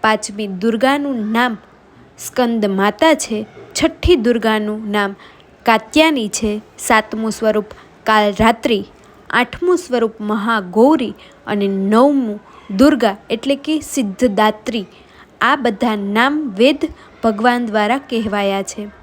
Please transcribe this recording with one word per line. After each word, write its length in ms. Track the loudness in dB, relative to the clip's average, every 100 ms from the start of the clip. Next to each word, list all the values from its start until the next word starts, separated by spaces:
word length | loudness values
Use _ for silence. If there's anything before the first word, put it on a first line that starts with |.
પાંચમી 460 | 2 0 -2 -8 -8
દુર્ગાનું 840 | -4 -2 2 2 0 -2 -4 -2
નામ 260 | 0 -2 -4 -14 -20 _ -20 -20 _
સ્કંદ 480 | -10 -2 0 0 0
માતા 480 | 0 0 2 2
છે, 320 | 2 -2 -8 -8 -16 -12 -2
છઠ્ઠી 340 | -2 0 2 4
દુર્ગાનું 760 | 4 0 0 -2 -2 -6 -4
નામ 240 | -2 -2 -6 -18 -20 -20 _ 0
કાત્યાની 640 | 0 2 2 2 2 -4
છે, 320 | -4 -4 -4 -10 -14
સાતમું 520 | 0 0 2 -6 -6
સ્વરૂપ 340 | -2 0 0 -4 -12 -20 -10
કાલરાત્રિ, 800 | 0 2 2 4 2 4 0 -2 -4 -16 -20 -20 -6
આઠમું 460 | -2 -2 -2 0 0
સ્વરૂપ 360 | 0 -2 -2 -4
મહાગૌરી 920 | -6 -4 -2 -2 -2 4 4 4 0 -8 -20 -20 -6
અને 220 | -2 -2
નવમું 720 | 0 2 4 4 4 -2 -6 -12 -20 -10 2
દુર્ગા 400 | 4 4 0 -2 -6
એટલે 260 | -6 -2 -4
કે 240 | -2 -4
સિદ્ધદાત્રી. 1040 | -4 -4 -4 0 0 2 0 0 -6 -8 -8 -16 -20 -20 -20 _
આ 160 | 0 2
બધા 400 | 0 -2 -2 -2
નામ 580 | -2 0 0 0 -4 2
વેદ 200 | 2 2 -4 -8 -20 -4
ભગવાન 420 | -2 0 0 0 -2
દ્વારા 320 | -2 0 -2
કહેવાયા 640 | -4 -4 -4 -2 -2 -2
છે. 240 | -6 -10 -14 -16